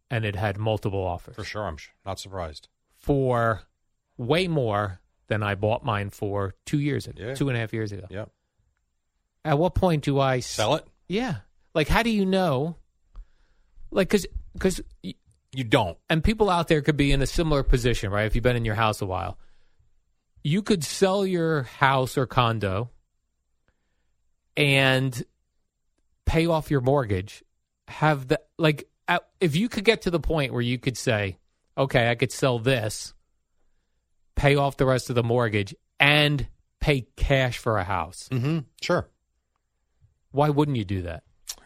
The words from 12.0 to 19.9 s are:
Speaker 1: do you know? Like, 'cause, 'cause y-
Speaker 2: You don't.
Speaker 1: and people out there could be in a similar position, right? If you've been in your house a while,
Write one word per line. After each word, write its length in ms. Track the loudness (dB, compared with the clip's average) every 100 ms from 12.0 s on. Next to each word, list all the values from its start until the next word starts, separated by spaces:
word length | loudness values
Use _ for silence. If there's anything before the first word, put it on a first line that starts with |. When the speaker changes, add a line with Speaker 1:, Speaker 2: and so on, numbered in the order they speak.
Speaker 1:
do 80 | 4
you 160 | 2 2
know? 500 | 2 2 0 -2 -8 -18 _ _ -20 -20 _ _ _ _ -20 -4
Like, 180 | 0 2
'cause, 160 | 0 -2 -10 -12 -2
'cause 220 | -2 -2 -8 -14
y- 100 | -16 -16 _ _ _
Speaker 2:
You 120 | -8
don't. 320 | 0 2 2 -4 -2
Speaker 1:
and 140 | 0
people 280 | 2 2 2
out 180 | 2 2
there 140 | 2
could 140 | 2 2
be 140 | 2
in 100 | 2
a 40 | 2
similar 360 | 0 2 2
position, 480 | 2 2 2 0 0
right? 160 | -2 0
If 80 |
you've 100 | 2
been 120 | 2 2
in 80 |
your 100 | 0
house 260 | 0 0 0
a 60 | -4
while, 320 | -4 -6 -10 -18 -20 _ _ _